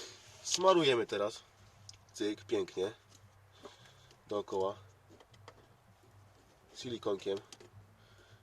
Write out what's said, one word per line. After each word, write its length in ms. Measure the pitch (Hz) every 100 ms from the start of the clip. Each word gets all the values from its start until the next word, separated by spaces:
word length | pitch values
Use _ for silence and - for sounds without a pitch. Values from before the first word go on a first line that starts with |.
| - - - -
Smarujemy 640 | - 175 185 175 139 120
teraz. 340 | 101 101 104 - - - - - - - -
Cyk, 320 | - 104 107
pięknie. 480 | - 107 90 92 98 - - - - - - - - - - - - - -
Dookoła. 480 | 101 - 98 95 104 - - - - - - - - - - - - - - - - - - -
Silikonkiem. 640 | - 127 113 107 98 98 98 - - - - - - - - - -